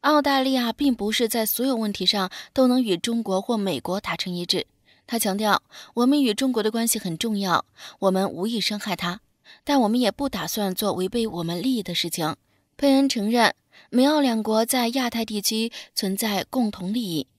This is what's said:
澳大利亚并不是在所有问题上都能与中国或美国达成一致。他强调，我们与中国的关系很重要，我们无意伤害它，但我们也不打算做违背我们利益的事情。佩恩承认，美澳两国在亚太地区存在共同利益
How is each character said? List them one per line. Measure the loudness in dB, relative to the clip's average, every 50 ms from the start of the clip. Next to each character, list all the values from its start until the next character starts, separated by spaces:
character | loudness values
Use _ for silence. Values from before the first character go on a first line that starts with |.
澳 | 4 4 4 4
大 | 4 4 2 2
利 | 2 2 0
亚 | 0 0 -2 -2
并 | 0 2 2 2
不 | 2 -2 -2
是 | 0 0 0 0
在 | 0 0 -2
所 | -2 -2 -2 0
有 | 0 0
问 | 0 -2 -4 -4
题 | -2 -2
上 | -2 0 0 -2 -4 -6 -12 -20 -8 _
都 | 4 4
能 | 6 6 4 4
与 | 2 0
中 | 0 0 -2 -2 -2 -2
国 | 0 0 -2
或 | 0 0 -2
美 | 0 0 0 -2 -4
国 | -4 -4 -6 -6
达 | -4 -6 -8
成 | -6 -6 -6 -6
一 | -6 -2
致。 | -2 -2 -2 -2 _ _ _ _ _ _ _ _
他 | -6 -4 -2
强 | -2 0 -2
调， | 0 2 2 2 2 _ _ -20 -20 -20 -10 _
我 | 2 4
们 | 4 4 4 4
与 | 2 2
中 | 0 0 0 0
国 | 0 0
的 | 0
关 | 0 0 0
系 | 0 -2 -2
很 | -2 -6 -6
重 | -4 -2 -2 -2 -2
要， | 0 2 0 0 0 _ _ _ -20 -20 -12 _
我 | 2 2
们 | 2 4 0 0
无 | -2 -4 -6
意 | -4 -4 -4
伤 | -4 -4 -6 -6
害 | -4 -6 -6
它， | -4 -4 -6 -6 -8 _ _ _ _ _ -20 -20 _ _
但 | 0 2 4
我 | 4 4
们 | 2 2
也 | 2 0
不 | 0 -2 -6 -4
打 | -4 -6 -6
算 | -6 -4 -4 -2 -4 -2
做 | -2 -2 -2 -2
违 | -2 -4 -2
背 | -2 -2 -4
我 | -2 -4 -6 -6
们 | -4 -4 -2 -2
利 | -2 -2
益 | -2 -2
的 | -4 -4
事 | -4 -4 -4
情。 | -4 -4 -4 -4 -4 _ _ _ _ _ _ _ _
佩 | _ 4 4 6
恩 | 6 4 2
承 | 0 0 -2 0
认， | 2 4 4 4 2 _ _ _ _ -20 -20 _
美 | 2 4 4
澳 | 4 4 4
两 | 2 2 0 0 -2
国 | 0 2 2 2
在 | 2 0 0 0 0
亚 | 0 -2 -2 -2
太 | -2 -4 -4
地 | -4 -4 -4
区 | -2 -2 -2 0 -2 -4 -6 -10 -18 -10 _
存 | -4 -2 -2 -2
在 | -2 -2 -2 -2 -2 -4 _
共 | -2 0 0 0
同 | -2 -4 -6 -4 -4
利 | -2 -2
益 | -2 -4 -4 -6 _ _